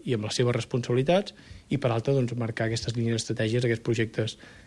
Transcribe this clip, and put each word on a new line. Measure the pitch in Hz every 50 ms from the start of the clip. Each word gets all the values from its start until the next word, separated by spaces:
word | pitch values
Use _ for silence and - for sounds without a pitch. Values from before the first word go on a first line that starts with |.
| -
i | - 127 110
amb | 107 107
les | -
seves | - 127 120 120 113
responsabilitats, | 117 - - 127 120 - 123 127 135 143 170 190 202 - - - - - - - - -
i | - 135
per | - 127 113
altra, | 117 110 - 139
doncs, | 135 127 117 123
marcar | 120 120 113 117 - 113 113
aquestes | 113 113 - - 113 120
línies | 117 117 117
d'estratègies, | 110 - - 113 107 110 110 113 123 123
aquests | 120 117 110 - -
projectes | 117 110 113 110 - - 110 113 - - - - - - -